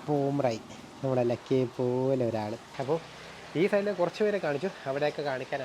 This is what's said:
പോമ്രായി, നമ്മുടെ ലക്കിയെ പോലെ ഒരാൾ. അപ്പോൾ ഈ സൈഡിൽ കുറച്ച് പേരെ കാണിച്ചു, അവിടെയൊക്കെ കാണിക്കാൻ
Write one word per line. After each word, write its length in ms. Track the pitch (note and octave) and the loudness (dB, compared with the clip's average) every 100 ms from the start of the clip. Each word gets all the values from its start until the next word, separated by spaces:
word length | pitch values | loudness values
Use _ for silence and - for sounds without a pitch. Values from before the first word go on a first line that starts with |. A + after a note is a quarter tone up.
| - | 0
പോമ്രായി, 520 | D3 C#3 C#3+ C3 A2 - - - - | 2 2 2 2 0 -6 -16 -16 -4
നമ്മുടെ 220 | C3+ C3 A#2+ | 0 2 4
ലക്കിയെ 360 | A#2 - C3+ B2+ - | 0 2 2 2 0
പോലെ 460 | B2 B2+ C3 C3+ A#2+ | 0 2 2 2 2
ഒരാൾ. 220 | A2 G#2+ A2+ - - | 0 -4 -6 -8 -6
അപ്പോൾ 160 | C3 D#3+ - - - - - D3 | -2 -2 -2 -14 -16 -16 -6 2
ഈ 20 | G3+ | 4
സൈഡിൽ 200 | G3+ G3+ F#3+ | 4 2 2
കുറച്ച് 200 | E3+ - | 0 2
പേരെ 140 | G#3 G3+ D#3+ | 2 2 0
കാണിച്ചു, 220 | C#3+ F#3 - - | 0 -2 -4 -4
അവിടെയൊക്കെ 340 | C#3 D3 D3 C#3+ | 0 0 0 -2
കാണിക്കാൻ 320 | C3 B2+ C#3+ | -4 -4 -4